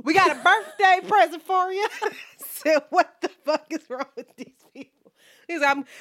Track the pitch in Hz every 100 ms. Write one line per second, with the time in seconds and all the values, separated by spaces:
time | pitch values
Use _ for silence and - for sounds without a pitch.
0 | 254 330 359 285 294 415 392 - 381 370
1 | 359 415 330 320 - 381 370 381 427 -
2 | 427 - - - - - 294 311 294 359
3 | 320 _ 339 - - 311 311 302 - 254
4 | 269 - - - 254 _ _ - - _
5 | _ _ _ _ - 339 285 277 269 -